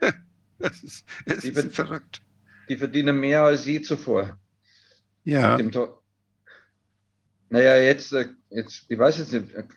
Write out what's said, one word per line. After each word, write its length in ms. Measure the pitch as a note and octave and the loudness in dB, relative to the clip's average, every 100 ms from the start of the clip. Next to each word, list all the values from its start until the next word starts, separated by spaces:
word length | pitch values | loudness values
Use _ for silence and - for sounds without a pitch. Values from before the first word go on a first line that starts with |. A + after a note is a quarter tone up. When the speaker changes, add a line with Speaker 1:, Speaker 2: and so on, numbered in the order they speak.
Speaker 1:
<laughs> 100 | - - _ _ _ _ | -2 -2 _ _ _ _
Das 220 | F#3 - | -10 -10
ist, 200 | - - _ - | -18 -20 _ -18
es 160 | - - | -6 -6
Speaker 2:
Die 80 | B2+ | -4
Speaker 1:
ist 100 | D3 | -4
Speaker 2:
ver-, 120 | C#3 | -4
Speaker 1:
verrückt. 520 | - D3+ D#3 - - _ _ _ _ - | -6 -8 -10 -14 -20 _ _ _ _ -10
Speaker 2:
die 80 | C3 | -6
verdienen 420 | C3+ C#3 C#3+ C#3 | -4 -2 0 0
mehr 240 | C#3 D3+ | 2 4
als 240 | D3+ D3 C3+ | 4 2 -2
je 160 | D3+ | -6
zuvor. 560 | D3+ D3 - G2 G2+ - _ _ _ _ _ _ _ _ | -4 -6 -2 -2 -2 -12 _ _ _ _ _ _ _ _
Speaker 1:
Ja. 320 | E3 C#3+ A2+ A#2+ | -2 2 4 2
Speaker 2:
Mit 20 | |
dem 140 | A2+ | 0
To-, 260 | B2+ A#2 - _ _ _ _ _ - _ _ _ _ _ _ _ _ _ | -4 -6 -10 _ _ _ _ _ -20 _ _ _ _ _ _ _ _ _
naja, 280 | A#2+ C3 C3 | 4 6 6
jetzt, 340 | C3 C#3 - | 6 2 0
äh, 160 | C3+ B2 - _ | -4 -4 -10 _
jetzt, 360 | G#2+ A2 - _ | -10 -10 -14 _
ich 80 | A2+ | 2
weiß 220 | C3+ D#3 | 2 2
jetzt 140 | D3+ | -4
nicht, 200 | A#2 F#2+ | -6 -6
äh, 100 | - - | -14 -18